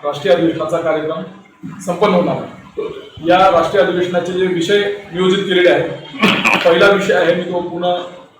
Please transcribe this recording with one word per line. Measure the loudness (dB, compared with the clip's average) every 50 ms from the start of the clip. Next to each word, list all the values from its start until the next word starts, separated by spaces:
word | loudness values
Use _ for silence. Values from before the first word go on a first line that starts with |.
| -4
राष्ट्रीय | -6 -6 -2 2 2 2
अधिवेशनाचा | 4 4 0 0 -2 -4 -2 -2 -2
कार्यक्रम | 0 -2 -2 -2 -2 -4 -6 -6 -8 -12 -16 -20 -20 -20 _ _ -16 -16 -14 -10
संपन्न | -6 -6 -2 0 2 2 2
होणार | 2 2 0 -2
आहे. | -4 -8 -12 -16 -20 -20 -14 -10 -10 -10 -8 -10 -12 -18 -18 -18 -6 0 2
या | 4 6 6 6
राष्ट्रीय | 4 4 2 2 2 2
अधिवेशनाचे | 2 2 0 -2 -2 0 -2 -2 -2 -2
जे | -2 -2 0
विषय | 0 0 -2 0 0 0 0 0 -2 -4 -8 -10 -10
नियोजित | -4 0 2 2 2 0 0
केलेले | 0 2 4 4 4
आहेत, | 4 2 0 -4 -8 -10 -14 -16 -6 -2 0 0 0 0 0 0 -2 2 2
पहिला | 2 4 6 4 4
विषय | 4 2 2 0 0
आहे, | 2 2 2 0
मी | 0 -2 -4
तो | -4 -4
पूर्ण | -6 -6 -6 -4 -2 -2 -2 -2 -4 -10 -16 -18 -20 -20 _